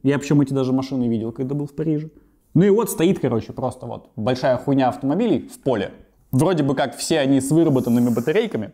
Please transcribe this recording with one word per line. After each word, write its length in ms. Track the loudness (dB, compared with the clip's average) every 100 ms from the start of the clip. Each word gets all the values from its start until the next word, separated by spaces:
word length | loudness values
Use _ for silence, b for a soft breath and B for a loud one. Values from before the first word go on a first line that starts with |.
Я 140 | 0 0
причём 220 | 2 2
эти 120 | 2
даже 200 | 0 0
машины 340 | -2 -2 -4 -2
видел, 240 | -2 -4
когда 240 | -6 -6 -6
был 100 | -8
в 100 | -6
Париже. 340 | -4 -4 -6 -16 b b _
Ну 100 | 2
и 60 | 4
вот 200 | 4 2
стоит, 300 | 0 2 2
короче, 340 | 0 -2 -4
просто 320 | -6 -6 -6 -12
вот 240 | -14 -14 -6
большая 420 | -2 0 0 0
хуйня 320 | 0 2 2
автомобилей 580 | 0 -2 0 0 0 -4
в 120 | -8
поле. 300 | -2 -2 -2 -8 -20 _ _
Вроде 320 | 0 2 2
бы 120 | 0 0
как 200 | -4 -4
все 240 | -2 0
они 220 | 2 2
с 100 | 2
выработанными 580 | 2 2 2 2 2 2
батарейками, 600 | 0 0 0 0 -4 -8